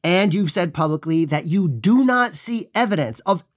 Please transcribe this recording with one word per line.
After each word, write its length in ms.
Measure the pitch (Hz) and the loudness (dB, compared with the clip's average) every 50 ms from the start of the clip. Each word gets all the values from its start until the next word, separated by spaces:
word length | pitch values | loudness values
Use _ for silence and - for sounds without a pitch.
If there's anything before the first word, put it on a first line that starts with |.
| - | 0
And 260 | 160 175 185 202 208 | 2 2 2 2 2
you've 200 | - 202 202 156 | 2 0 0 0
said 200 | - 196 175 165 | 0 -2 -2 -4
publicly 520 | - - 160 156 156 156 - 160 160 160 165 | -2 -2 -2 -2 -2 -4 -2 -2 0 0 0
that 220 | 151 151 151 - | 0 -2 -4 -2
you 200 | 165 160 202 190 | 0 0 0 0
do 380 | 165 131 117 107 190 233 262 269 | 0 -2 0 2 2 4 4 4
not 320 | 254 247 247 247 233 - | 4 2 2 0 0 -2
see 340 | - - - 233 226 - - _ | -4 -2 -2 -4 -6 -8 -4 _
evidence 420 | 214 240 214 202 170 143 110 117 - - | -2 0 0 0 -2 -2 -2 -4 -6 -2
of 160 | - 196 165 - _ _ | -2 -2 -2 -2 _ _